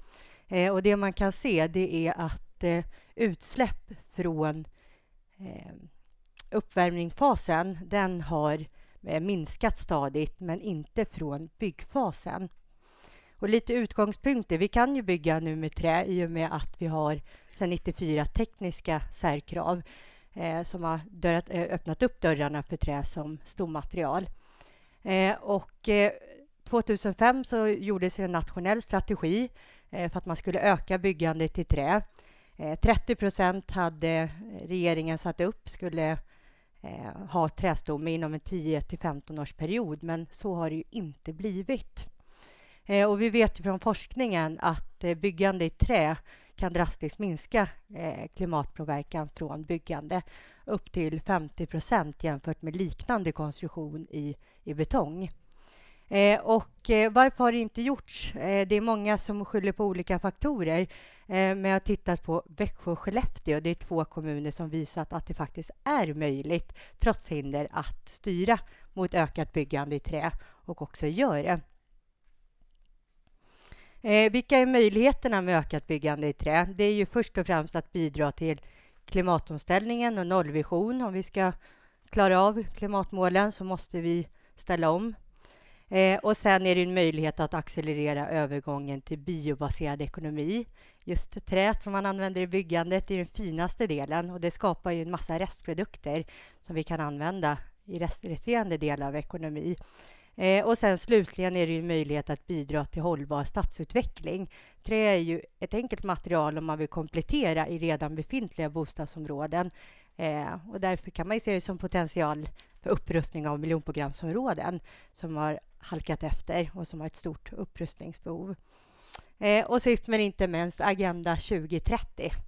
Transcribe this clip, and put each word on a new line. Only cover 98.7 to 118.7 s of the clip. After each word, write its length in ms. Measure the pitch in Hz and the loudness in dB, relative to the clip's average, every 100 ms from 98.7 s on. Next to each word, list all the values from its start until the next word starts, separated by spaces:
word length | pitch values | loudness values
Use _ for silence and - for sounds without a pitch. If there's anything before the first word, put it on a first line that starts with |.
| 165 | -2
delar 300 | 151 143 139 | 0 -2 -4
av 80 | 147 | -4
ekonomi. 600 | - 175 160 151 156 180 - - - - - - | -6 -8 -8 -6 -4 -6 -8 -20 -20 -20 -18 -2
Eh, 300 | 185 196 214 | 4 4 4
och 120 | 233 | 4
sen 200 | 214 185 | 4 2
slutligen 580 | - 226 180 - 185 180 | 4 4 4 -2 -2 2
är 120 | 165 | 2
det 60 | |
ju 60 | 165 | 0
en 80 | 170 | 0
möjlighet 420 | 165 147 147 - | 0 0 -2 -2
att 180 | 143 - | -6 -4
bidra 380 | 170 143 151 139 | -4 -2 -2 -2
till 160 | - | -2
hållbar 420 | 170 156 143 147 | 0 -2 -2 -2
stadsutveckling. 1080 | 139 214 175 - 160 240 - - 160 185 185 - - - | -2 0 -2 -2 -2 0 0 -4 -6 -6 -6 -12 -20 -14
Trä 120 | - 220 | -2 2
är 220 | 214 190 | 4 4
ju 240 | 165 165 - _ | 2 -2 -6 _
ett 140 | 185 | -4
enkelt 300 | 208 247 202 | -4 -4 -4
material 540 | 196 170 180 170 151 156 | -4 -4 0 0 2 0
om 80 | 160 | -2
man 120 | 151 | -2
vill 100 | 156 | -4
komplettera 800 | 170 160 165 - 302 185 160 156 | -4 -4 -4 0 2 2 2 0
i 100 | 170 | -2
redan 380 | 165 151 151 156 | -2 0 -2 -6
befintliga 540 | 151 262 214 - 156 | -4 -4 -4 -4 -4
bostadsområden. 1000 | 156 151 - 151 165 151 139 151 165 180 - - - _ - | -4 -6 -6 -10 -10 -8 -6 -2 -2 -2 -6 -20 -20 _ -6
Eh, 540 | 160 151 147 - 185 | -4 -2 -4 -8 -10
och 100 | 208 | -4
därför 320 | 190 185 - | -2 -2 -4
kan 160 | - 170 | -6 -2
man 100 | 220 | -2
ju 40 | |
se 120 | 220 | 0
det 80 | 190 | -2
som 160 | - 180 | -2 -6
potential 720 | 185 180 165 175 151 151 151 - - - | -2 0 0 0 0 -2 -8 -12 -18 -8
för 80 | - | 0
upprustning 580 | - - 165 139 160 151 | 0 0 0 0 -4 -4
av 120 | 147 | -2
miljonprogramsområden 1200 | 156 160 147 147 143 143 165 196 254 175 - 175 - - - | -2 -2 -2 -4 -4 -4 -4 -2 -2 -2 -4 -6 -10 -20 -20
som 220 | - 170 151 | -12 -6 -2
har 240 | 151 151 - - | -2 -2 -8 -20
halkat 440 | - 160 - 151 | -12 -8 -4 -4
efter 480 | 156 - - 175 170 | 0 0 0 -2 -2
och 140 | 185 165 | -4 -10
som 120 | 160 | -8
har 80 | 156 | -10
ett 80 | - | -8
stort 380 | 170 151 - | -10 -10 -10
upprustningsbehov. 1040 | - 196 - 170 - - - 170 165 190 190 _ | -10 -10 -8 -10 -10 -16 -12 -10 -10 -10 -12 _